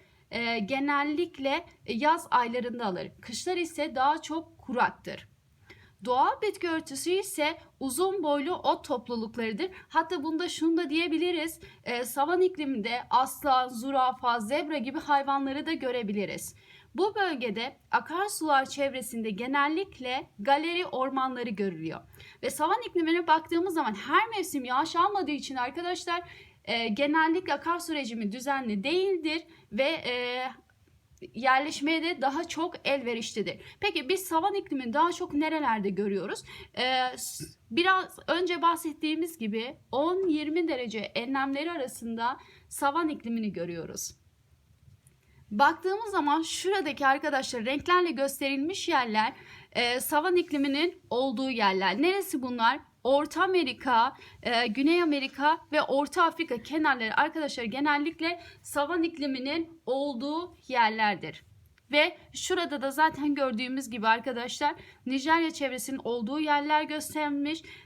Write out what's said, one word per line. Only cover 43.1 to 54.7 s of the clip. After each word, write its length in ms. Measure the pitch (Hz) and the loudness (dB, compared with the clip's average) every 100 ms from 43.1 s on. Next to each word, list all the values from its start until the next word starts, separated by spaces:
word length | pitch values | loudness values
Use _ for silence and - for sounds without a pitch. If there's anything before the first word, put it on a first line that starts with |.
| 285 233 233 214 | -2 -4 -2 -2
görüyoruz. 640 | 175 170 170 156 - - - _ _ _ _ _ _ - - _ _ _ _ - | -4 -6 -6 -8 -8 -10 -12 _ _ _ _ _ _ -20 -20 _ _ _ _ -6
Baktığımız 600 | 208 277 330 370 403 453 | 4 4 4 -2 -2 -2
zaman 320 | 381 294 302 | 0 2 2
şuradaki 640 | 320 - 359 392 302 - 269 | 0 -4 0 0 0 2 2
arkadaşlar 580 | 277 302 285 - 247 | 4 2 0 -2 -4
renklerle 460 | 220 285 - 359 339 | -2 -2 4 4 4
gösterilmiş 760 | 262 277 277 277 277 302 392 - | 0 -2 0 -2 0 -2 -4 0
yerler, 440 | 294 240 214 226 - - - - | 0 2 2 0 -2 -18 -20 -8
e, 280 | - 240 254 | -2 0 0
savan 360 | 262 302 349 359 | 0 2 4 2
ikliminin 640 | 349 294 277 277 349 - - | 2 0 0 2 0 -2 -4
olduğu 400 | 233 269 226 269 | -2 0 0 -2
yerler. 520 | 233 202 190 190 202 | 2 2 4 2 2
Neresi 400 | 330 392 370 285 | 2 2 -2 -4
bunlar? 380 | 254 247 226 285 - _ | -4 2 2 2 -6 _
Orta 380 | 240 277 302 320 | 2 2 2 0
Amerika, 720 | 381 370 269 - 262 233 247 - - - | 2 2 2 -2 2 4 4 0 -20 -8
e, 240 | - 233 | 0 2
Güney 360 | 247 | 2